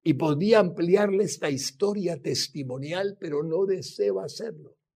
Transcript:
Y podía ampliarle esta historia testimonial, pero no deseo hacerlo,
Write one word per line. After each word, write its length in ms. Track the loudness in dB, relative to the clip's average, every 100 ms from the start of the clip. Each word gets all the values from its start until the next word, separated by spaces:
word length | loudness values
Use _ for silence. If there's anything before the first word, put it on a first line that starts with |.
Y 120 | 2
podía 460 | 2 2 2 4 6
ampliarle 640 | 4 0 4 4 4 2 0
esta 240 | -2 -4
historia 720 | -2 -6 -2 -2 0 -4 -4
testimonial, 960 | -4 -2 -4 -6 -8 -8 -6 -4 -4 -6
pero 240 | -4 -4
no 220 | -2 0 0
deseo 560 | -2 -4 -2 0 0
hacerlo, 560 | -6 -8 -12 -12 -20 _ _